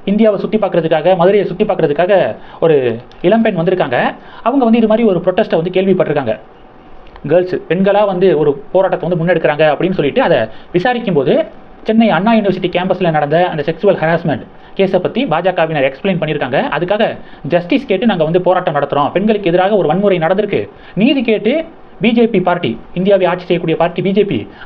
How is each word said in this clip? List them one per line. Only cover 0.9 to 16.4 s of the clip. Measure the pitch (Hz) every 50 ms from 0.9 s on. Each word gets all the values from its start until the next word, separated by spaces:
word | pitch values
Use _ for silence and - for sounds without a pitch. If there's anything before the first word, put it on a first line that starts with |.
| 165 156 147 175 190
மதுரையை | 170 170 190 208 208 185
சுத்தி | - 175 - 214
பார்க்கறதுக்காக | 196 185 - 160 143 143 151 175 185 202 180 147 113 107 - - - - -
ஒரு | 170 165 156 143 127 120 113 113 - - - -
இளம்பெண் | - 175 214 233 226 220 196 165
வந்திருக்காங்க. | 165 190 185 180 160 135 120 139 202 277 - - - - - -
அவங்க | - 233 269 277 247
வந்து | 226 226 240
இது | 220 208
மாதிரி | 220 220 233 214
ஒரு | 180 170
ப்ரொட்டஸ்ட்டை | 175 185 180 220 208 208 208 165
வந்து | 160 160 170
கேள்விப்பட்டிருக்காங்க. | 185 190 196 185 160 156 - 147 147 131 110 - - - - - - - - - - - - - - - - - - -
கேர்ள்ஸ், | 147 156 180 180 180 151 - -
பெண்களா | - 160 185 190 - 202 202 214
வந்து | 196 170 180 196 185 160 147
ஒரு | 156 147 139 - - -
போராட்டத்தை | - 185 196 180 180 170 -
வந்து | 170 180 160
முன்னெடுக்கிறாங்க | 160 180 180 160 - 151 147 147 156 156
அப்படின்னு | 143 - - 185 185 180
சொல்லிட்டு | 151 139 131 -
அதை | - 175 165 127 110 113 - - - -
விசாரிக்கும் | - 175 180 247 247 240 233 202 175 143
போது, | 131 156 220 302 320 - - - - - - -
சென்னை | - - 220 226 233 208
அண்ணா | 165 160 190 226
யூனிவர்சிட்டி | 226 220 202 196 180 - 180 170
கேம்பஸ்ல | 170 175 185 190 180 185 185 170
நடந்த | 156 151 147 143 156 170 180
அந்த | 175 - 147
செக்ஷுவல் | 143 - 165 - - 196 180 -
ஹராஸ்மெண்ட் | 160 160 170 165 - 165 131 - - - - - - - -
கேஸை | - 196 185 196 180
பத்தி | 175 143 - 233 285
பாஜகவினர் | 208 151 165 175 185 180 170 165 160 165 147 131
எக்ஸ்பிளைன் | 113 - - - 196 185 160
பண்ணியிருக்காங்க. | 156 151 156 147